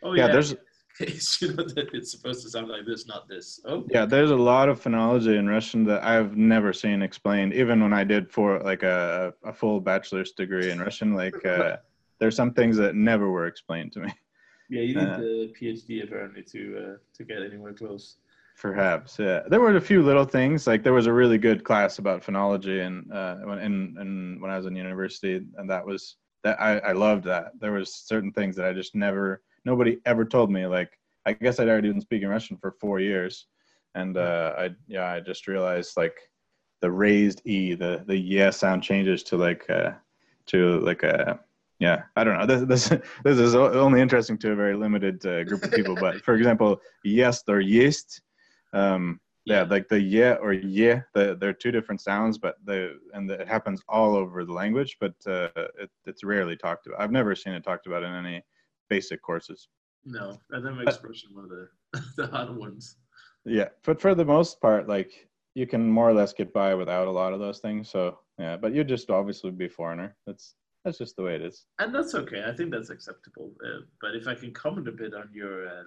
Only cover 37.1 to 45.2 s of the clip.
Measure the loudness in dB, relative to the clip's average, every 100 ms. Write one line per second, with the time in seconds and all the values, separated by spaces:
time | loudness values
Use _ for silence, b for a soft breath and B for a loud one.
37.1 | 6 4 0 -4 -2 -2 -2 -4 -4 -2
38.1 | -2 0 4 4 4 2 0 0 0 2
39.1 | 0 -2 0 0 0 -2 -2 -2 -6 _
40.1 | _ _ _ -2 2 4 4 0 0 2
41.1 | 2 0 -4 _ _ _ -2 2 2 0
42.1 | 0 0 2 2 2 4 2 2 0 -2
43.1 | -2 2 6 6 6 6 6 6 8 6
44.1 | 4 2 -2 -2 0 0 0 0 2 0
45.1 | -2